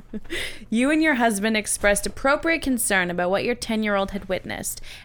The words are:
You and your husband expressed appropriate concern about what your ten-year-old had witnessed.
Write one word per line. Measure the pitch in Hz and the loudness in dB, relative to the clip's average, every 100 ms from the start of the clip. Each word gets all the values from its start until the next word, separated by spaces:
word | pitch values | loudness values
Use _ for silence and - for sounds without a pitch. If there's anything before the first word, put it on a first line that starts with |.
| - 220 - - - - - | -10 -10 -6 -6 -6 -10 -4
You | 220 269 | 2 4
and | 311 | 4
your | 320 247 | 4 4
husband | 233 202 214 214 | 2 2 0 0
expressed | 214 - 202 202 202 | 0 0 2 2 0
appropriate | - 269 294 330 330 | -2 2 2 2 0
concern | 277 240 - 190 175 | 0 0 2 2 2
about | 175 180 | 0 2
what | 196 | 2
your | 233 | 0
ten-year-old | 240 - 220 214 202 196 | -2 -2 -2 2 0 0
had | 202 196 | -4 -4
witnessed. | 180 - 98 - - - - | -6 -4 -8 -8 -8 -12 -14